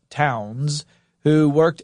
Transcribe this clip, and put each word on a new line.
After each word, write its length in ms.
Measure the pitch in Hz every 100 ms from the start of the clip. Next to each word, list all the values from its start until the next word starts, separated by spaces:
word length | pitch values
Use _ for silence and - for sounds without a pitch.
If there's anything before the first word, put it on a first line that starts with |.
| _
Towns, 800 | - 147 120 104 117 147 147 - _ _ _
who 240 | 151 151 151
worked 340 | 143 160 165